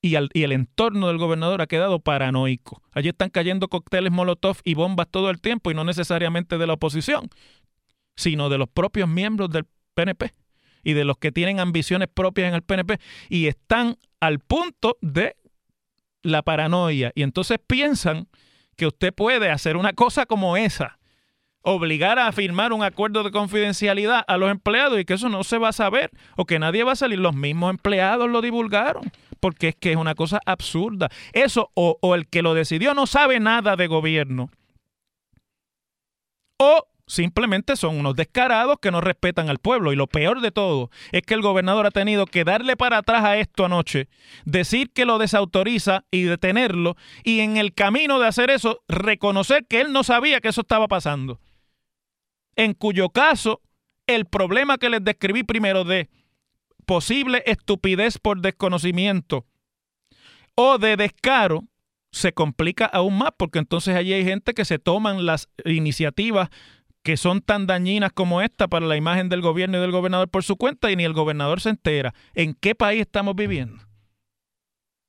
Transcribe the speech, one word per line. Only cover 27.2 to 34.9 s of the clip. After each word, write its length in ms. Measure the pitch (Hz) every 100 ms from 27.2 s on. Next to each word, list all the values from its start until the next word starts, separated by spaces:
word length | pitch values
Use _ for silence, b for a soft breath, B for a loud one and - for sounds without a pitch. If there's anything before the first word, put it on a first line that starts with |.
| 180 139
mismos 340 | 143 160 175
empleados 600 | 185 202 196 190 240 240
lo 120 | 233
divulgaron, 680 | 233 233 220 202 226 - 190 - b -
porque 300 | 190 160 165
es 60 | -
que 160 | 180
es 60 | 160
una 180 | 160 156
cosa 240 | 160 208 -
absurda. 640 | 185 - 160 208 202 156 B B
Eso 360 | 220 262 233 214
o, 240 | - 175 160
o 140 | 185 175
el 120 | 160
que 140 | 175
lo 120 | 165
decidió 400 | 160 156 160 247
no 140 | 285 269
sabe 340 | 277 294 254
nada 340 | 214 233 208 190
de 120 | 175
gobierno, 600 | 160 160 160 139 127 127 _ _ _ _